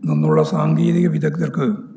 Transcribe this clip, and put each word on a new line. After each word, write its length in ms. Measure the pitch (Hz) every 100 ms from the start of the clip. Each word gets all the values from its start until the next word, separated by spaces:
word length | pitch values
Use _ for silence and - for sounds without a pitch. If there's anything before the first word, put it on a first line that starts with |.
| 156
നിന്നുള്ള 340 | 151 156 156 151
സാങ്കേതിക 540 | 160 156 160 170 170 175 156
വിദഗ്ധർക്ക് 520 | 151 156 156 143 127 101 -